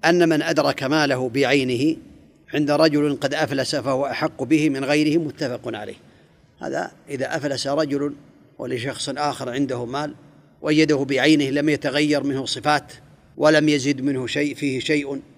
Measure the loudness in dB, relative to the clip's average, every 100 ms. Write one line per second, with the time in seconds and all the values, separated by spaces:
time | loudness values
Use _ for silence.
0 | 4 4 4 4 2 0 0 0 0 2
1 | 2 0 -2 0 2 4 2 0 0 0
2 | -8 -20 -20 _ _ -2 0 4 4 4
3 | 0 0 -4 -2 -2 -2 -2 -4 -2 -2
4 | -2 -4 -4 -4 0 2 2 0 0 2
5 | 2 2 -2 -6 -6 -6 -8 -8 -10 -14
6 | -18 _ _ _ _ _ -8 -6 -8 -10
7 | -14 -8 -6 -4 -4 -6 -4 -2 -2 -2
8 | -4 -6 -18 _ _ _ -6 -6 -6 -8
9 | -8 -4 -4 -4 -6 -4 -2 -4 -6 -6
10 | -8 -10 -20 -20 _ _ 0 2 4 2
11 | 0 2 4 4 4 0 0 0 0 0
12 | 2 0 0 -4 -4 -4 0 0 0 -20
13 | -20 -20 _ 0 4 6 4 2 2 0
14 | 0 -2 -2 -2 -2 -2 -4 -4 0 0
15 | 0 -8 -12